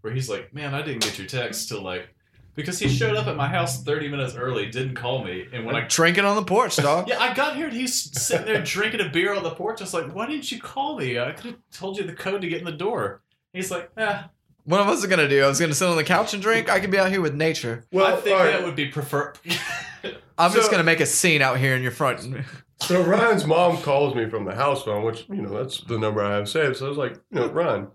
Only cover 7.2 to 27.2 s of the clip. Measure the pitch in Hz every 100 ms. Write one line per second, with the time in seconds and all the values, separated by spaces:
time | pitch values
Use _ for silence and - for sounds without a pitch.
7.2 | 247 220 302 277 320 226 254 - - -
8.2 | - 165 202 214 160 185 214 220 170 160
9.2 | 190 196 170 - 196 220 190 175 160 180
10.2 | 233 302 - 226 - - 285 285 131 120
11.2 | 123 156 240 - _ - 190 196 165 -
12.2 | 190 202 180 165 175 151 190 226 101 -
13.2 | _ _ _ 185 185 175 170 - 214 202
14.2 | 156 _ _ _ - 185 202 285 196 185
15.2 | 143 139 139 135 165 143 185 165 156 185
16.2 | 214 202 202 226 226 196 196 190 190 190
17.2 | 160 139 160 160 120 117 - 180 190 185
18.2 | 202 190 170 - - 139 139 151 135 143
19.2 | 147 - 175 - - - - - - -
20.2 | _ - 170 214 214 196 165 160 139 -
21.2 | 185 151 135 127 135 131 127 120 139 123
22.2 | 127 131 123 - _ _ - 180 170 214
23.2 | 233 202 151 160 175 - 147 139 143 123
24.2 | 110 110 98 101 143 135 - 104 113 113
25.2 | - 196 101 104 131 - - 117 107 107
26.2 | 101 104 104 160 147 127 135 143 127 -